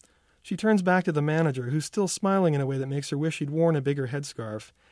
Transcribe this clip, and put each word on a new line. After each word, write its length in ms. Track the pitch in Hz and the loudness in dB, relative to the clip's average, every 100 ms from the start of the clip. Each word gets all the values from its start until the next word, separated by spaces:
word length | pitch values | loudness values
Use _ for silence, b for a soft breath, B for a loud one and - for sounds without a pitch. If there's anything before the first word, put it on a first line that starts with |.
| b b b b | b b b b
She 160 | - 185 | -8 -2
turns 240 | 214 214 | 2 4
back 240 | 180 185 | 4 2
to 80 | 180 | 2
the 80 | 147 | 0
manager, 440 | 147 156 160 131 | 2 2 2 0
who's 200 | 123 151 | -2 -2
still 240 | 143 - 190 | -2 -2 -2
smiling 460 | - 190 196 175 | 0 0 2 2
in 60 | 147 | 2
a 20 | |
way 140 | 135 135 | 0 -2
that 80 | 135 | -4
makes 240 | 139 139 | -4 -4
her 80 | 143 | -2
wish 220 | 160 - | -2 -4
he'd 100 | 143 | -4
worn 260 | 156 165 156 | 0 2 2
a 60 | |
bigger 240 | 135 143 127 | 0 -2 -2
headscarf. 640 | 143 143 - 113 107 - _ b | -6 -8 -10 -8 -8 -10 _ b